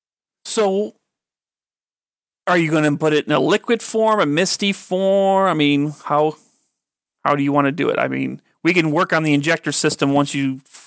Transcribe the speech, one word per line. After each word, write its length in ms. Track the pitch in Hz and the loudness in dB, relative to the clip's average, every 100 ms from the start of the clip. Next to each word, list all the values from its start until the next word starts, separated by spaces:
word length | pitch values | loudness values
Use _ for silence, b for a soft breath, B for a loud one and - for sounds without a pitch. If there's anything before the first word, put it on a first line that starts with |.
| _ _ _ _ | _ _ _ _
So, 500 | - 226 202 196 214 - _ _ _ _ _ _ _ _ _ _ _ _ _ _ - | -2 0 0 0 -4 -10 _ _ _ _ _ _ _ _ _ _ _ _ _ _ -2
are 120 | 180 | 0
you 120 | 160 | 2
gonna 260 | 156 151 143 | 2 2 2
put 160 | 156 | 2
it 140 | 151 - | 0 0
in 60 | |
a 80 | 147 | 0
liquid 420 | 147 208 - 233 | 2 0 0 -2
form, 380 | - 220 220 214 | -2 0 2 2
a 60 | 156 | 2
misty 460 | 151 190 - 202 | 0 0 0 -2
form? 760 | 190 - 185 190 196 196 190 190 | -2 -4 -2 0 2 2 2 2
I 60 | |
mean, 380 | 156 143 143 147 147 | 2 2 2 -2 -6
how, 320 | - 147 156 151 - _ _ _ _ _ _ _ | -4 0 0 -4 -16 _ _ _ _ _ _ _
how 100 | 135 | -2
do 80 | 143 | 0
you 100 | 139 | 0
wanna 200 | 143 139 | 0 0
do 160 | 147 135 | 0 -2
it? 100 | - | 0
I 80 | 135 | -2
mean, 340 | 135 131 135 _ _ | -2 -6 -8 _ _
we 100 | 165 | -2
can 200 | 180 160 | 0 0
work 200 | 151 180 | 0 0
on 120 | 165 | 0
the 100 | 156 | 0
injector 380 | 143 147 165 147 | 0 0 -2 -2
system 400 | - 156 - 139 | 0 0 0 0
once 220 | 143 143 | 0 0
you, 260 | 143 139 131 - - | -2 -4 -6 -12 -16